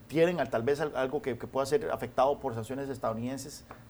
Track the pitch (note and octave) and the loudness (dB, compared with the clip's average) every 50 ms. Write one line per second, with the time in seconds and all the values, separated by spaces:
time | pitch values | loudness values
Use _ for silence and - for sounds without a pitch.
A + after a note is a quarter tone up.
0 | - - C3 D#3 E3 F3+ F3+ D#3+ C3+ A#2 - A2+ A#2 C3 C#3+ C#3+ D#3+ D3+ - B2+ | -10 -2 2 4 4 4 4 2 0 0 0 0 2 2 2 2 0 -2 0 0
1 | C3 C3 C#3 D3 - C3+ A#2 A#2 - A#2 - C3+ C3+ C3 D3 C#3+ - - - - | -2 0 -2 -2 -2 -2 -4 -4 -6 -4 -2 -2 0 2 2 0 2 0 -4 -4
2 | - A#2+ - - C3 C#3 C#3+ C#3+ - C3 A2+ A#2 A2 - B2+ C3+ C#3 C#3 C3 A#2+ | -4 -2 2 4 4 4 4 2 -2 -4 -4 -4 -6 -6 -6 -6 -6 -6 -6 -4
3 | - A#2 A2 A2 A#2 B2 C3+ C3+ C3+ D3+ - - - - - - - - | -2 -2 -2 -2 -4 -4 -6 -6 -8 -10 -14 -16 -16 -18 -20 -20 -20 -12